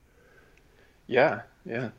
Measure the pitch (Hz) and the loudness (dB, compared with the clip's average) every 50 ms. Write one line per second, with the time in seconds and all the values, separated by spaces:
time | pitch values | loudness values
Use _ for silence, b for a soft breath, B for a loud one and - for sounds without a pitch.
0 | _ b b b b b b b b b b b b b b b b b b b | _ b b b b b b b b b b b b b b b b b b b
1 | b - 117 123 143 156 104 - - - _ _ - - 113 120 135 110 - | b 0 2 4 4 4 2 -2 -10 -16 _ _ -12 -10 -8 -6 -8 -8 -10